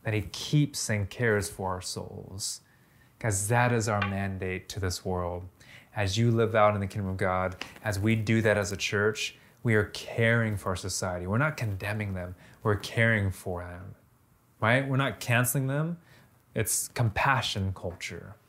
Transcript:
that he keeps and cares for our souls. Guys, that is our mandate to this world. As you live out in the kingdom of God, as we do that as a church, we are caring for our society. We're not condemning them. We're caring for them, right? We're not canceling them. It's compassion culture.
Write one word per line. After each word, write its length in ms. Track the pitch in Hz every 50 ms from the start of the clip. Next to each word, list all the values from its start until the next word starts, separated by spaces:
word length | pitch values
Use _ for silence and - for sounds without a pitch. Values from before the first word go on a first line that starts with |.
| _
that 100 | 117 107
he 80 | 107 95 -
keeps 600 | - - - - - 147 147 143 - - - -
and 180 | 110 104 101 95
cares 400 | - - 123 117 107 104 95 -
for 220 | - - 98 92
our 100 | 92 92
souls. 800 | 95 - - 104 - - - - - - 95 98 - - - - _ _ _ _ _ _ _ _ - _ _ _
Guys, 300 | - 117 101 98 101 101
that 240 | 120 120 120 123
is 180 | 120 117 107 117
our 120 | 107 104 101 101
mandate 640 | 98 95 98 98 95 95 95 92 92 95 - -
to 100 | - 101
this 240 | 95 92 90 - -
world. 440 | 95 92 90 90 87 87 90 90 90 _ _ - - - - - _ -
As 240 | - 104 92 92 113
you 100 | 117 120
live 240 | 113 113 117 107 104
out 220 | 110 107 107 104
in 60 | 101
the 60 | 98 95
kingdom 220 | - 107 101 95
of 80 | 95 92
God, 380 | 101 92 90 92 92 95 92 - - - - - -
as 160 | 110 101 95
we 160 | 95 110 113
do 280 | 110 107 98 110 113 101
that 160 | 113 104 104
as 120 | 101 95
a 60 | 98 95
church, 600 | - - - 101 104 110 107 - - - - - - - - _ -
we 100 | 123 110
are 120 | 107 101
caring 680 | - - - - - - - 117 113 117 117 113 110 107
for 140 | 98 - 98
our 60 | 92
society. 500 | 90 - 95 - - - 95 90 90 90
We're 140 | 92 101 117
not 180 | 143 156 - -
condemning 560 | 123 107 101 95 - 101 107 107 107 101 95
them. 220 | 92 90 90 92 - - - - -
We're 140 | - 110 104
caring 560 | 98 - - - 117 117 117 113 107 98 95
for 320 | 92 - - 95 90 87 87
them, 320 | 87 87 90 92 98 98 _ _ _ _ _ _ _ _ _ _ _ _ _
right? 280 | - 107 120 135 139 135
We're 100 | 139 131
not 220 | 135 135 104 -
canceling 460 | - - 120 117 123 123 - 143 131
them. 320 | 131 135 143 156 165 175 170 _ _ - - - _ _ _ _ _ _
It's 360 | - 110 - - - - -
compassion 840 | - - 120 113 - - - 135 135 127 120 - - 107 95 98 95
culture. 640 | - - 92 87 - - - 95 85 92 95 101 - _